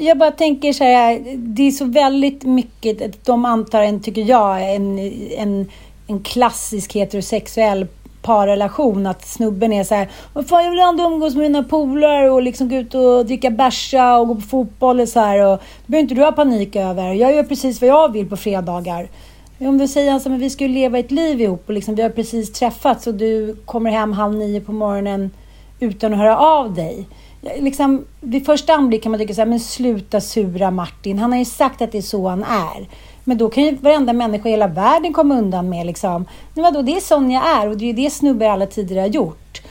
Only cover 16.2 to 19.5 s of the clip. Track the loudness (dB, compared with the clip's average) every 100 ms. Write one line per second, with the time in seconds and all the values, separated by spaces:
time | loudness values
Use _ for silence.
16.2 | 4 4 2 0 -2 -2 -2 -4 -4 2
17.2 | 4 4 0 -2 -4 0 4 6 4 0
18.2 | -6 -6 -4 -4 -4 -6 -8 -10 -12 -16
19.2 | -20 -20 -20